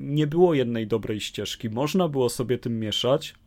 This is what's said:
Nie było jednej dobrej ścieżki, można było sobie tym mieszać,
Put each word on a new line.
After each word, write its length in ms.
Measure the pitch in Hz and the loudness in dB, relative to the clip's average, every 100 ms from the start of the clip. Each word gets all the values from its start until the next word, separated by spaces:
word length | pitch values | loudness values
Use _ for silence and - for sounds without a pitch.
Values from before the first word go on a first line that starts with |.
Nie 260 | 139 147 151 | -2 0 2
było 280 | 165 180 | 6 6
jednej 320 | 147 120 117 107 | 6 2 -2 -2
dobrej 340 | 110 101 107 | -2 -2 -6
ścieżki, 500 | - - 101 - 113 | -6 -6 -8 -6 -6
można 380 | 110 147 190 170 | -2 0 2 2
było 200 | 139 120 | 2 0
sobie 300 | - 123 123 | 0 -2 -2
tym 220 | 123 113 | -2 -4
mieszać, 540 | 107 - 120 143 - - | -4 -2 0 0 -2 -16